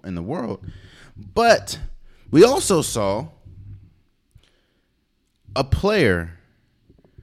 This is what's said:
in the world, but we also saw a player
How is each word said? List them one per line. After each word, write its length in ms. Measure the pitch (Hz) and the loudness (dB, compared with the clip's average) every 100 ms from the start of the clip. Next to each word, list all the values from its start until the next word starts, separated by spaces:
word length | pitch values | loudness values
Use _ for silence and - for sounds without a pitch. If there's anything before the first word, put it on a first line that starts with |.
| 92 | -10
in 80 | 87 | -10
the 60 | |
world, 440 | 87 170 240 - - - - - - - | -8 -8 -8 -8 -12 -18 -20 -20 -20 -20
but 600 | 101 - 233 214 - - - - - - - | -8 2 4 4 2 -12 -12 -14 -20 -20 0
we 120 | 120 | 6
also 380 | 226 277 - 175 | 6 6 0 0
saw 460 | 127 117 98 104 156 - - - - - - _ _ _ _ _ _ _ _ _ _ _ _ _ _ _ - 113 | 0 -2 -2 -2 -6 -16 -20 -20 -20 -20 -20 _ _ _ _ _ _ _ _ _ _ _ _ _ _ _ -10 -6
a 80 | |
player 760 | 135 - 196 214 123 87 85 87 _ _ _ _ _ _ _ - | -2 0 0 2 2 2 -2 -14 _ _ _ _ _ _ _ -20